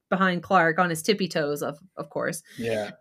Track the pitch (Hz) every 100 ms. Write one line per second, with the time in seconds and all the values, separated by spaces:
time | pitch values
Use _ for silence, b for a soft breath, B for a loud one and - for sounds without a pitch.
0 | - 185 190 175 - 185 165 160 175 160
1 | 226 202 175 165 143 147 131 - - -
2 | - 143 120 - - B 113 110 190 -